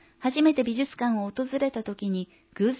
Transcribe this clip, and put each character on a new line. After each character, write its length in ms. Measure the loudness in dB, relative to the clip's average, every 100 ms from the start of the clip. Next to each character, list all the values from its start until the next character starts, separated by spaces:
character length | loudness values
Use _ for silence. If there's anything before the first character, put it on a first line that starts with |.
| _ _
初 220 | -2 4
め 140 | 4
て 80 | 4
美 120 | 0
術 220 | 0 -4 -2
館 220 | -2 0
を 120 | -2
訪 280 | -4 -4 -2
れ 120 | -2
た 120 | -2
時 260 | -8 -6 -4
に、 200 | -4 -4 _ _
偶 200 | 0 0 2